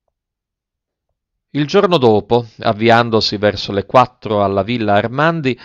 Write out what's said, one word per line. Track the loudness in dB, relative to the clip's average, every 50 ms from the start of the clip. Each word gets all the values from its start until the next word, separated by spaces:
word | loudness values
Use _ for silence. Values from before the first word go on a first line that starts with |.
| _ _ _ _ _ _ _ _ _ _ _ _ _ _ _ _ _ _ _ _ _ _ _ _ _ _ _ _ _ _ -6
Il | -6 -4 0
giorno | 0 0 2 2 2 2
dopo, | 4 4 4 2 2 0 -2 -2 -2 -4 _ -8
avviandosi | -4 -4 -4 0 2 4 4 4 2 2 0 -2 -2 -2 -4
verso | -2 -2 -2 -2 -2 -6 -6
le | -6 -6 -4
quattro | 0 2 2 2 2 _ _ -8 -4 -2 -2
alla | -2 0 0 -2 -2
villa | -4 -4 -4 -2 0 0
Armandi, | 0 0 -2 -4 -2 -2 -2 -2 -2 -4 -4 -4 -6